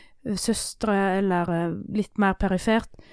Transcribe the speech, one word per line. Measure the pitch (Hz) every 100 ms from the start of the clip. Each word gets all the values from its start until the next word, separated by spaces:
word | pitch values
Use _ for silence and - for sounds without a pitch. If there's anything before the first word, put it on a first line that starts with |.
| - - 254
eh, | 196
søstre, | - 214 - - 220 196 196 190
eller, | 196 175 175
eh, | 170 170 165 -
litt | 214 190 -
mer | 196
perifert. | - 196 185 - 220 - - -